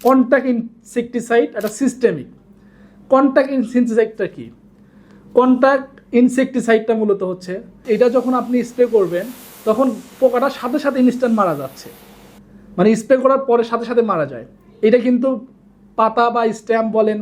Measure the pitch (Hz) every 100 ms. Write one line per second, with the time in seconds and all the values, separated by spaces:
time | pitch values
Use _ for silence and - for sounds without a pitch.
0 | 240 262 247 269 254 240 233 - - 240
1 | 240 247 - 233 240 220 208 - 262 -
2 | 226 160 - - _ _ _ - - -
3 | - 262 277 269 269 269 208 247 233 220
4 | 220 - 185 - 117 - _ _ - -
5 | - - - - 254 254 269 277 262 -
6 | - 240 247 - 262 247 220 226 220 226
7 | 214 196 185 185 180 185 233 - - 208
8 | 247 254 247 254 233 247 233 - 247 220
9 | 180 170 220 - - - - 220 262 208
10 | - - 262 247 269 - 247 294 285 254
11 | 254 247 254 226 190 147 131 - - -
12 | - - - - - - - - 208 220
13 | 220 254 254 269 269 233 226 233 226 247
14 | 220 180 143 123 110 - _ _ 220 240
15 | 233 247 269 247 - _ _ _ - -
16 | 220 220 233 233 233 220 - 226 220 214
17 | 214 214